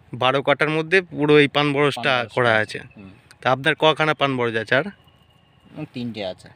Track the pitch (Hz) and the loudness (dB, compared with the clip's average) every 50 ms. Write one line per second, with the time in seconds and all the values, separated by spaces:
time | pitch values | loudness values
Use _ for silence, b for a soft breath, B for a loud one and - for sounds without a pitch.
0 | _ _ - 117 127 127 131 143 127 139 143 - 160 147 156 160 160 160 175 190 | _ _ -6 0 0 2 2 2 2 0 0 0 0 -2 -2 -2 -2 0 0 0
1 | 180 160 147 139 147 147 151 151 143 135 - 147 147 147 139 139 147 143 - 123 | 0 -2 -6 -2 2 4 6 6 4 4 2 0 0 0 0 0 0 0 -2 -2
2 | 117 143 131 123 120 107 - 135 123 117 110 110 107 - - - - 127 - 110 | -2 0 0 0 -2 -4 -2 0 2 2 2 2 0 -2 -8 -14 -16 -18 -20 -20
3 | 98 95 95 - _ - - - - 123 131 131 135 156 147 - 160 156 147 - | -20 -20 -20 -20 _ -20 -12 -6 -2 -2 -2 0 0 -2 0 2 2 2 2 2
4 | 156 156 151 - 143 139 135 123 120 117 110 113 110 - 123 131 165 202 - _ | 0 0 0 0 -2 -2 -2 -2 -2 -2 -2 -4 -2 0 0 0 0 -2 -10 _
5 | _ _ _ _ _ _ _ _ _ _ _ _ _ - - 156 151 - - 127 | _ _ _ _ _ _ _ _ _ _ _ _ _ -20 -16 -16 -16 -14 -12 -10
6 | 120 120 107 110 98 92 92 - - - - | -10 -10 -8 -8 -8 -8 -10 -12 -16 -20 -14